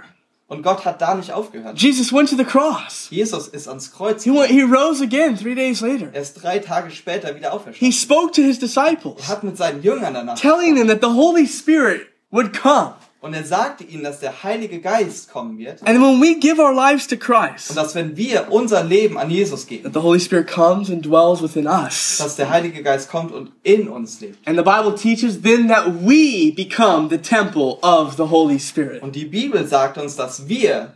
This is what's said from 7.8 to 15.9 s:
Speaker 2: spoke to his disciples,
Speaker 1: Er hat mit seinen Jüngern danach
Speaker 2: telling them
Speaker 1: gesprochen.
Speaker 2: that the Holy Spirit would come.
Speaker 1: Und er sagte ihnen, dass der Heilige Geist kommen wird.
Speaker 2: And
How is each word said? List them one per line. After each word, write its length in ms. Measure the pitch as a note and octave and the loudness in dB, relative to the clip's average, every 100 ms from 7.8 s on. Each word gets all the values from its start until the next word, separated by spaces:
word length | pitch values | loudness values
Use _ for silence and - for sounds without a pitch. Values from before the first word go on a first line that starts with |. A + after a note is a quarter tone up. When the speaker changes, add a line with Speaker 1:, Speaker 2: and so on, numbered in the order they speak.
| B3+ | 0
Speaker 2:
spoke 400 | - - D4+ E4+ | 2 2 2 2
to 100 | D4+ | 2
his 160 | C#4 B3+ | 2 2
disciples, 640 | A#3+ C4 D4+ D#4+ D3 - | -2 0 2 0 -6 -12
Speaker 1:
Er 80 | - | -8
hat 160 | G#3 | -8
mit 120 | G3+ F3 | -8 -4
seinen 240 | E3+ C#3+ | -4 -2
Jüngern 300 | F3+ A3 F3+ | -2 0 -4
danach 260 | B2+ A#3+ A#3 | -6 -8 -2
Speaker 2:
telling 340 | C#4+ E4 E4+ | 2 2 4
them 140 | C#4+ A3 | 4 4
Speaker 1:
gesprochen. 120 | G#3+ | 2
Speaker 2:
that 80 | B3 | 2
the 60 | A#3 | 4
Holy 300 | D#4+ E4+ C4+ | 4 4 2
Spirit 640 | - - D#4 A#3+ E3 - _ _ | 0 0 2 2 -2 -8 _ _
would 200 | G#3+ G#3+ | -2 -2
come. 420 | - C4+ C#4 C#3 - _ _ | 0 2 2 2 -6 _ _
Speaker 1:
Und 120 | D3+ | -12
er 100 | D#3 | -10
sagte 400 | D#3 F#3 C4+ C#4+ | -4 -2 -2 -6
ihnen, 180 | E3 D#3+ | -16 -12
dass 180 | C#3+ C#3 | -10 -10
der 240 | C3+ - | -10 -8
Heilige 360 | G3 A#3 G#3+ F3 | -6 -6 -8 -8
Geist 500 | F3+ A3+ F#3 - - | -2 -2 -2 -6 -14
kommen 280 | B2+ A#2 A2 | -12 -12 -12
wird. 280 | A#2 - | -14 -10
Speaker 2:
And 140 | G#3 | 0